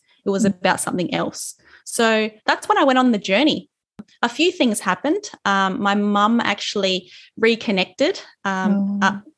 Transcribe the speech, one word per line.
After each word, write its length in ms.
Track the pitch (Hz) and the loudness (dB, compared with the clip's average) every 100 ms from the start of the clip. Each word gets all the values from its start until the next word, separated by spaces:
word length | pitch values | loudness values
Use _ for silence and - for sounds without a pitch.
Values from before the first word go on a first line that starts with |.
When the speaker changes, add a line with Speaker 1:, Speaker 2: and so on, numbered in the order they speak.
| _ _ | _ _
Speaker 1:
It 60 | - | -4
was 140 | 196 | 0
Speaker 2:
Mm. 40 | 202 196 | 0 0
Speaker 1:
about 220 | 185 170 | 0 0
something 320 | - 170 175 | -2 -4 -4
else. 420 | 170 170 - - - _ - | -2 -4 -6 -12 -14 _ -20
So 460 | - - 226 220 214 - - | -12 0 2 2 -2 -4 -4
that's 220 | 311 - | -4 0
when 100 | 415 | 2
I 60 | |
went 140 | 294 254 | 4 4
on 140 | 254 | 4
the 60 | 214 | 2
journey. 500 | - 190 269 185 - _ _ - - _ | 0 2 2 0 -6 _ _ -20 -20 _
A 60 | 240 | -6
few 240 | - 339 | 0 0
things 280 | 359 254 208 | 2 0 0
happened. 500 | 196 185 294 381 - - | -2 -2 -2 -4 -6 -6
Um, 360 | 196 196 190 185 | -2 0 0 0
my 140 | 202 | 0
mum 460 | 202 208 202 208 233 | 0 0 2 2 2
actually 720 | - 202 - 214 190 185 180 - - - | 0 -4 -4 -2 -2 -2 -6 -20 -20 -2
reconnected, 840 | 226 226 - 190 185 - 285 381 - _ | 0 0 -2 -2 -2 0 -2 -2 -12 _
um, 540 | 196 190 190 202 196 202 | -6 -2 0 0 0 0
Speaker 2:
Oh. 40 | 190 | 0
Speaker 1:
at 160 | 202 - | -2 -12